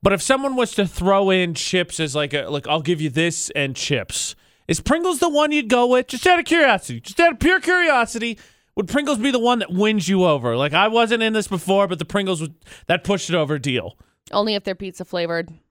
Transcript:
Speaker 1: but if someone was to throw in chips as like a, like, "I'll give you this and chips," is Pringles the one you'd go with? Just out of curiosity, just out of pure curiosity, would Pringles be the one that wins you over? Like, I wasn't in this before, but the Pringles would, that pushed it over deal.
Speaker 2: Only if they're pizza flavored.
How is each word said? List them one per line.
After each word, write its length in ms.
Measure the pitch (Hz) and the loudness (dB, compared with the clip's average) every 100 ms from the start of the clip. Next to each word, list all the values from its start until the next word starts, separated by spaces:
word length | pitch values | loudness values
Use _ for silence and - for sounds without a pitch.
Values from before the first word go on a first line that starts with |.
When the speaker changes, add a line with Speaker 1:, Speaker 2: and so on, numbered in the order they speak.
Speaker 1:
but 100 | 196 | 2
if 80 | 190 | 0
someone 360 | - 262 269 254 | 0 0 0 -2
was 160 | 240 | -2
to 120 | - 196 | 0 -4
throw 440 | - 180 196 196 | 0 2 2 4
in 240 | 185 180 | 2 0
chips 460 | 160 - 185 175 - | -4 -4 -2 -2 -4
as 160 | 156 139 | -4 -2
like 180 | 143 | -2
a, 80 | 143 104 | -4 -4
like, 180 | 143 - | -6 -2
"I'll 160 | 151 | -4
give 180 | 151 175 | -2 -2
you 80 | 156 | -2
this 420 | 131 165 160 - | -2 -2 -2 -6
and 260 | 143 139 131 | -4 -4 -4
chips," 580 | - 139 98 - - - _ _ - | -4 -4 -4 -8 -8 -10 _ _ -6
is 140 | 165 | -4
Pringles 400 | - 302 349 311 | 0 0 0 0
the 80 | 339 | 0
one 240 | 294 302 | 2 2
you'd 160 | 302 226 | 0 0
go 180 | 247 247 | 2 4
with? 220 | 254 247 | 2 0
Just 180 | 254 - | -2 4
out 140 | 349 | 4
of 40 | |
curiosity, 540 | - 330 285 202 - 117 | 4 4 4 4 0 -12
just 200 | - - | -12 2
out 120 | 339 | 2
of 40 | 294 | 4
pure 220 | 302 370 | 2 2
curiosity, 760 | 370 359 339 269 226 233 233 220 - _ _ | 2 2 4 2 0 -4 -6 -8 -14 _ _
would 140 | - 190 | -8 -2
Pringles 300 | 269 285 269 | -2 0 0
be 120 | 254 | 0
the 80 | 247 | 2
one 220 | 233 247 | 2 2
that 100 | 196 | 0
wins 360 | 180 208 220 160 | 0 2 2 0
you 160 | 190 | 2
over? 320 | 180 147 120 117 | 4 2 0 0
Like, 160 | 147 | 0
I 140 | 151 208 | 2 2
wasn't 340 | 226 226 233 | 2 2 2
in 120 | 220 | 0
this 120 | 220 202 | -2 -2
before, 400 | 185 170 196 196 | -6 0 2 2
but 140 | 180 | -2
the 40 | |
Pringles 360 | 170 202 190 175 | -4 -4 -2 -4
would, 140 | 156 - - - - | -6 -12 -20 -20 -2
that 160 | 170 | -2
pushed 240 | - 202 - | 0 -4 -2
it 60 | 170 | -2
over 240 | 147 147 | 0 -2
deal. 360 | 131 123 85 - _ _ - | -2 -4 -6 -14 _ _ -6
Speaker 2:
Only 220 | - 214 208 | -4 -2 -4
if 80 | |
they're 100 | 196 | -6
pizza 300 | 185 196 180 | -10 -10 -12
flavored. 460 | 180 180 170 170 165 165 _ | -8 -6 -4 -4 -6 -14 _